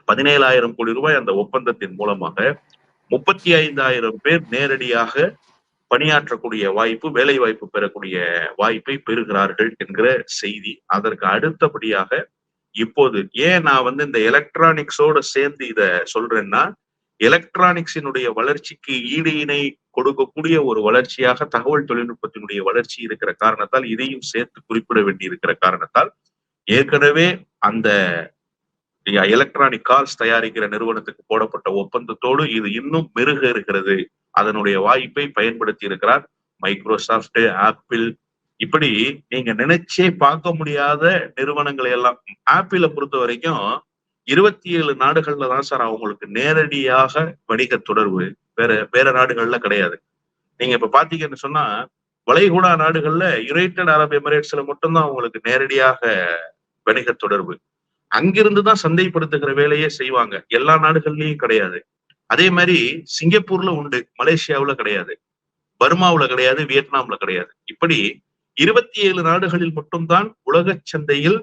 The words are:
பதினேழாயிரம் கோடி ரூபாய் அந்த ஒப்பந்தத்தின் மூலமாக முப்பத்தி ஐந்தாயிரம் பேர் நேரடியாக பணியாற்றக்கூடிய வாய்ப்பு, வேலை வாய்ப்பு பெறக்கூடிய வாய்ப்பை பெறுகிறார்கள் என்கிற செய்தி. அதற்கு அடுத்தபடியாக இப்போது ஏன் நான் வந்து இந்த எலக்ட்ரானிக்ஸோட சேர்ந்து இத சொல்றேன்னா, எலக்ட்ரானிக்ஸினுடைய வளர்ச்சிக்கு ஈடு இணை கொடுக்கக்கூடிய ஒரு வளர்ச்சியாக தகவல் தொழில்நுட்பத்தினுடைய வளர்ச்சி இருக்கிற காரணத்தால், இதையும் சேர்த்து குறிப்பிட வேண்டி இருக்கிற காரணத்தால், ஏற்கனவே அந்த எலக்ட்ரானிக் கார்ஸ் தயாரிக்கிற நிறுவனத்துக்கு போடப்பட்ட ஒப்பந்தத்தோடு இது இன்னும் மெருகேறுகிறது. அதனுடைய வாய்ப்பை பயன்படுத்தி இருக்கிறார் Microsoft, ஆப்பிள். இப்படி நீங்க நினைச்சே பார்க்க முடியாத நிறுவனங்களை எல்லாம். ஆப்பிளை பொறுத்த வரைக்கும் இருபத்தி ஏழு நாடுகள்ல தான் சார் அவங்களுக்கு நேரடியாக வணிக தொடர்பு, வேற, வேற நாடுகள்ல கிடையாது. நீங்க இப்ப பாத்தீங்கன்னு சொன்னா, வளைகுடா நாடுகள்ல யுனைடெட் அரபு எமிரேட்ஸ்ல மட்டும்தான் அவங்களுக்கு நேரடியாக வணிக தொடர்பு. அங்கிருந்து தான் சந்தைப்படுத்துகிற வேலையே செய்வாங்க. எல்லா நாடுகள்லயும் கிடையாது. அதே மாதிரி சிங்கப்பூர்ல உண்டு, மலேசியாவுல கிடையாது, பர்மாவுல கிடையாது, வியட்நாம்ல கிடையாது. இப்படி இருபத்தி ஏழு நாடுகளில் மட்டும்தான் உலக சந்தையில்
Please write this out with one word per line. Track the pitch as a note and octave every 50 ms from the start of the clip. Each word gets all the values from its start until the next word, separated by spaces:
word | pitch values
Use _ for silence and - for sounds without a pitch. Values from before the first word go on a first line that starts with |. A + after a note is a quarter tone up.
| _
பதினேழாயிரம் | - G#2+ A#2+ C3+ C#3+ D3 C#3+ C3+ C3 B2+ B2+ A#2 A#2 A2+
கோடி | - A#2 A2+ A2+
ரூபாய் | C3 C#3+ D#3 D3+ C3+
அந்த | A#2 G2+ F#2+
ஒப்பந்தத்தின் | G2 G#2 - - C3 A#2+ A#2+ A#2 - G#2 F#2 F#2
மூலமாக | F#2+ G#2 G#2 G2+ F#2+ F2 D#2+ - F#2+ G#2+ C3+ D3 - _ _ _ _ _ _ _ _ _ -
முப்பத்தி | - C3 - - F#3+ F#3+ - F3 E3+
ஐந்தாயிரம் | D#3+ D#3 D3+ C#3+ C#3 C3+ C3 B2+ A#2+ A2+ A2 A2 G2+ -
பேர் | C#3+ E3 E3+ - -
நேரடியாக | A2+ B2+ C#3+ C#3 C#3 C3 C3 B2 A#2 A#2 A#2 A2+ - C#3 D#3+ G3 - _ _ _ _ _ _ _ _ _ _ -
பணியாற்றக்கூடிய | B2 B2+ D3 D#3 D3+ D3 - - B2 G#2 - A#2 A2 A2 G2+ G2 F#2+
வாய்ப்பு, | G#2 A2+ A#2 A2+ A2+ - D#3
வேலை | G2+ A#2 C3 C#3+ C#3 C3
வாய்ப்பு | B2 A2+ A2 A2 G#2+ F#2+
பெறக்கூடிய | - G#2 G2+ G2 - G#2 G2 F#2+ F#2 F2+ F2 E2+ E2+ F2 D#2+ D#2+ -
வாய்ப்பை | - G#2 A2+ A#2 G#2+ - - C#3
பெறுகிறார்கள் | C3+ - - A2+ A#2+ A2 G2+ G2+ G2 G2 G2 F2+ - G#2+ A2+ -
என்கிற | - G2+ - G2 G#2 A2 B2+ C3 A#2 - -
செய்தி. | - - - G2+ G#2 G#2+ F#2+ G#2+ - - _
அதற்கு | - F#2 G#2 G2+ A2 G#2 - G2+
அடுத்தபடியாக | F#2 G2 A2 D3 D#3+ D#3+ - E3 D3 D3+ A2 A2+ A2 G#2 G2 F#2+ - B2 D#3 G3+ - _ _ _ _ _ _ _ _ -
இப்போது | G#2+ A2+ A#2 - D3 C3+ B2+ A#2 G2+ G2 F#2+ - A#2
ஏன் | C#3+ E3+ F#3 F3+ D#3+
நான் | D3+ C3+ C3 B2+
வந்து | B2 C3 C#3+ D3
இந்த | C#3+ - -
எலக்ட்ரானிக்ஸோட | G#2+ A2+ B2+ D3 D3 - - D#3 E3 E3 D#3+ D3+ C#3+ - - - D3 D#3 D3+ C#3+ -
சேர்ந்து | - - C3+ C#3 C#3+ C#3 C#3 C3 A#2+
இத | A2 G#2+ G2+ F#2 F2 F2 E2 -
சொல்றேன்னா, | - A2 A#2 A2+ A2+ A2 G2+ F#2+ G#2 A#2+ D3+ G3 G#3+ - _ _ _ _ _ _ _ -
எலக்ட்ரானிக்ஸினுடைய | G#2+ A#2+ D#3 E3+ E3+ - - - F3+ F3+ F3 E3+ E3+ - - E3 D3 C#3 C3 C3 B2+ A#2+ A2
வளர்ச்சிக்கு | A2 A#2 C3+ D3 C#3+ - - - - - C#3 C3 B2+ A#2
ஈடு | A#2+ C#3 D#3 D#3+ D#3+ D#3 D3+
இணை | D3 D3 C#3+ C#3+ C#3+ C#3 - _ _ _ _
கொடுக்கக்கூடிய | B2+ C3 C#3 C#3 C#3 C3+ C3 _ D#3 D#3 D#3+ E3 D#3 C#3+
ஒரு | C3 A2+ A2 G#2
வளர்ச்சியாக | G#2 A#2 B2+ B2+ - - - B2+ B2 B2 - D3
தகவல் | - - A#2 A#2 C3+ D3+ D3 C#3+
தொழில்நுட்பத்தினுடைய | C#3 B2 A#2+ A#2+ A#2+ A#2 - - A2 - G#2+ G#2 G2+ G#2 G2+ F#2+
வளர்ச்சி | F#2+ G#2 A#2+ A#2 - - - A#2
இருக்கிற | A2 G#2 - A2 F#2+ F2+
காரணத்தால், | - G#2+ A2 A2 G#2+ G#2 G2+ - C3 B2+
இதையும் | A#2 A2 A#2 C3 C3+ C3+ B2+ -
சேர்த்து | - - A2+ A#2+ - _ - -
குறிப்பிட | - A2+ A2+ A2 - A#2+ A2 G#2
வேண்டி | G2 F#2+ F#2 F#2+
இருக்கிற | F#2 F2+ F2+ - E2+ E2
காரணத்தால், | - - F#2 F#2 E2+ E2 - - B2 D3+ - - _ _ _ _ _ _ _ _ _ _
ஏற்கனவே | - G#2+ B2+ C#3 C#3 D3 C#3+ C#3+ D3 D3 D#3+ E3+ F3+ F3+ F3+ - _ _ _
அந்த | - G#2 G#2+ A2+ A2 G#2+ G2+ G2+ F#2+ F2+ F2 E2+ E2 - _ _ _ _ _ _ _ _ _ _ _ _ _ _ - G2+ G2+ G2 F#2+
எலக்ட்ரானிக் | G2 G#2+ B2+ C#3 C#3 - C#3 C#3 C3 B2 G#2 -
கார்ஸ் | - B2+ C#3 C3+ B2+ - -
தயாரிக்கிற | A#2 A2+ A2+ A2+ A2+ A2 G#2 A2+ G#2+ G2+
நிறுவனத்துக்கு | G#2 G#2+ A2+ A2+ A2 A2 A2 - G#2 _ _
போடப்பட்ட | - A2 A2+ A2 G#2+ - G2+ - F#2+
ஒப்பந்தத்தோடு | F#2+ G2 G2 - - A#2+ A#2+ A2+ A2 - - B2 C3+ C#3+ D#3 C3+
இது | A2 A2+ G#2+ G2+ G#2
இன்னும் | A#2 C3+ C#3+ D#3 D#3+ - - -
மெருகேறுகிறது. | A#2 B2 C#3+ D3 C#3 C3+ B2 A#2+ G#2+ G2 - G2 G2 F#2+ G2 G2 F#2+ - - _ _ _ _ -
அதனுடைய | F#2+ G#2 G#2 G2+ G#2+ G#2 G2+ G2+ F#2+
வாய்ப்பை | F#2+ G#2+ B2+ C3 B2+ A#2 - C#3+ C#3+ C#3+
பயன்படுத்தி | C#3 G#2 G#2 A#2 A2+ A2+ A2+ G#2 G#2+ - G#2
இருக்கிறார் | G2+ F#2+ F#2 - G#2+ B2+ C#3+ - _ _ _ _ _ _ _ -
Microsoft, | G2 G2+ F#2+ - G#2+ A2 G2+ - - A2+ A2 G#2 - - A#2 A2+ A2 F#2 F#2
ஆப்பிள். | G2+ A2 A2 - _ - B2 A2+ A2+ A2+ A2+ - _ _ _ _ _ _ _ -
இப்படி | A2 G#2+ - D#3 D3 C3+ G#2+ G#2 A#2 C3+ C#3+ D3 _ _
நீங்க | - B2+ B2 A#2 A2
நினைச்சே | G#2+ B2 D3 E3+ E3+ E3+ - - - F3+ F3+ E3+
பார்க்க | - C#3+ C#3 D3+ D#3+ D3+ F3 E3
முடியாத | D#3+ D#3 D3 D3 C#3+ C#3 C#3+ D3 D3 D#3+ F3 F#3+ F3 - - -
நிறுவனங்களை | B2+ C3+ C#3 D3 D3 D3 C#3+ C#3 C3 B2+ B2+
எல்லாம். | B2 B2 B2 B2 B2 - _ - G2+ - _
ஆப்பிளை | - C#3+ F3+ F#3+ F#3 G3 F3+ E3+ D#3
பொறுத்த | D3 C#3+ C#3+ C#3+ C#3 C3
வரைக்கும் | B2 A#2+ A#2+ A#2+ C#3 E3 D#3 A#2 G2 G#2 B2 C#3 - _ _ _ _ _ _ _ _ -
இருபத்தி | C3+ E3+ G3 G#3 G3+ - - F3+
ஏழு | E3+ E3 D#3+ D3 C#3
நாடுகள்ல | C3 C3 C#3 D3+ D#3+ D3+ D3+ D3 C#3+ C3+ B2+
தான் | B2+ C3+ C#3 C#3
சார் | C#3+ C3 A#2+
அவங்களுக்கு | A2+ A2 A2+ A2+ G#2 G2+ - -
நேரடியாக | G2+ G2+ A#2 C3 D3 D#3 D#3+ D#3 D3+ C#3+ C#3 C3+ B2+ B2+ C3 C3+ C3 C3+ D3+ D#3+ D#3+ - - _
வணிக | - A2+ A2+ C3 A#2+ B2
தொடர்பு, | A2 - - G#2 A2 G#2+ G2+ F#2 F#2 F2+ F#2+ G2 - _ _ _
வேற, | - A#2 A#2 A2 G#2+ G#2 -
வேற | - B2 C3 C3 B2+
நாடுகள்ல | B2+ B2+ B2 A#2+ A#2 A#2 A#2 B2 A#2+
கிடையாது. | A#2 G#2 G#2 G2+ F#2+ F2 F2 - _ _ _ _ _ _ _ _ _ _ _ -
நீங்க | A#2+ B2+ B2
இப்ப | A#2 A2+ G#2+ -
பாத்தீங்கன்னு | C#3 D#3+ D#3+ E3 D#3 D#3 D3 C3+ - -
சொன்னா, | C#3 D3+ D#3 C#3+ A2 G#2 A2+ B2+ - _ _ _ _ _ _ _ -
வளைகுடா | C3 E3 G3+ G3 E3+ F3+ F#3 F3+ E3+
நாடுகள்ல | D#3+ D3+ D#3+ D#3+ D#3+ D3 D3+ D#3 E3+ F#3 F3+ C#3+ A2+ A2+
யுனைடெட் | C3 D3 E3+ F3+ F3+ F3+ F#3+ F#3 E3+
அரபு | D#3 D3+ D3+ D3 D3
எமிரேட்ஸ்ல | C#3+ C#3+ D3 D3+ D3 D3 - - C#3+ C#3
மட்டும்தான் | C#3+ C#3+ - - D#3+ E3 E3 D#3
அவங்களுக்கு | D3 C3+ B2+ A#2+ A#2 G#2+ A2 -
நேரடியாக | A#2 B2+ C3 C#3 C3+ C3+ C3+ C3 C3 B2+ - B2 A#2 G#2+ F#2 F2+ F2 E2+ E2+ E2 E2 - _ _ _ _ _ _
வணிக | A2 A2 B2+ A#2+ A#2+ A2+
தொடர்பு. | - - G2 G#2 G2+ F2+ F2 F2 - _ _ _ _ _ _ _ _ _ _
அங்கிருந்து | G2+ A2+ D3 F#3 F#3 G#3 G#3+ G#3 G3+ G3+ G3+
தான் | G#3+ A3 G3 -
சந்தைப்படுத்துகிற | D#3+ E3 F3 F#3 F3+ F3+ E3 D#3 D3+ D#3 C#3+ C#3+ C#3 C3+
வேலையே | C#3 C#3+ D3+ D3 D3+ D#3 D3
செய்வாங்க. | D3 - C3 C3 B2+ B2 A#2 G#2+ G2+ F#2 - -
எல்லா | A2+ A#2 C3 D3+ D#3+ D#3+
நாடுகள்லயும் | D#3 D#3 D#3+ D#3+ D#3 D#3 D3+ D3+ D#3 D#3 D3 D3 B2+
கிடையாது. | A#2 A2+ G#2+ G2 F#2 F2+ F2 - _ _ _ _ _ _ _ _ -
அதே | A2+ B2 F3+ F#3+
மாதிரி | F3+ F3 F3 F3 F3+ C#3+ A#2 B2 D3 E3 E3 -
சிங்கப்பூர்ல | - - D#3 E3+ G3+ G#3+ - - F#3+ F3+ F#3 F#3+
உண்டு, | E3 D3 D3 C#3+ C3 B2 A2+ _ _
மலேசியாவுல | - B2 D#3 E3 D#3+ - - D3 C3+ C#3 C#3 C#3
கிடையாது, | B2+ A2 G#2+ G#2 F#2+ F2+ - - - _ _ _ _ _ _ _ _ _ _ _ -
பர்மாவுல | A#2+ C#3+ E3+ F3+ F#3 F3+ E3+ D#3+ C#3
கிடையாது, | B2 B2+ B2+ B2+ B2+ C3+ D3+ D3+
வியட்நாம்ல | B2+ C3+ C3+ C#3 - C#3 C3+ B2 G#2+ G2+
கிடையாது. | F#2 G2 F#2+ F#2 F2+ F2+ - _ _ _
இப்படி | - - - E3 E3+ D#3+ A2+ G2 G#2+ - - _ _ _ _ _ _ _
இருபத்தி | - C#3+ G3 A3 A#3+ A#3+ - - G#3+
ஏழு | G3+ F#3+ F#3 F3+ E3+
நாடுகளில் | D#3+ E3+ F#3 F#3+ F3+ E3 F3 F3 E3+ D#3
மட்டும்தான் | D#3 D3 - - E3+ E3 D#3+ F3 F#3 G#3 A3 - _ _
உலக | C3 D3 E3+ F3 F#3+ F#3+ - -
சந்தையில் | - - D#3 D3 D3 C#3+ C#3+ D3 E3 G#3 A3